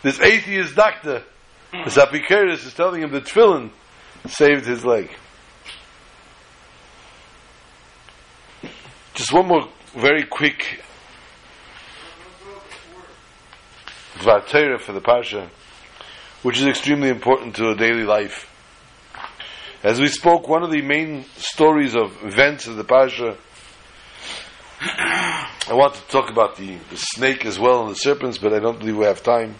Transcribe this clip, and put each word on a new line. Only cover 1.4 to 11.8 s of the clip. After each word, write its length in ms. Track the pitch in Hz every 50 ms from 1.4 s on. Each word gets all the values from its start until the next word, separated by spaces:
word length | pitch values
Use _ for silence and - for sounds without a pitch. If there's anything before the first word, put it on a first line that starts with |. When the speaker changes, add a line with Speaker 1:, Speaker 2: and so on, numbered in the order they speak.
| _ _ _ - - -
Speaker 2:
Hmm. 100 | - 180 160
Speaker 1:
this 120 | 135 -
Apikoros, 680 | 139 139 135 143 151 - - 190 208 202 185 165 143 -
is 100 | 131 -
telling 280 | - 170 185 180 165
him 80 | 156 147
the 100 | 139 139
tefillin 500 | 131 - - 208 233 202 175 143 120 107 - _ _ _ - - - - - - - -
saved 360 | - - 151 143 147 139 120
his 200 | 120 123 117 120
leg. 260 | 123 117 107 90 - - - - - - - _ - - _ _ - - - - - - - _ - - - _ - - _ _ _ _ _ _ _ _ - _ - - - - - - - - - - - _ _ _ _ - _ _ _ _ _ _ _ _ - _ - _ _ - _ _ - - - - - - - - - - - - - -
Just 180 | - - -
one 160 | 143 175 190 180
more 200 | 175 156 - - - _ - - -
very 300 | 120 113 - 151 156 139
quick 580 | - - - 147 147 - - - - - - - - - - - - - - - - - - - - - - - - - -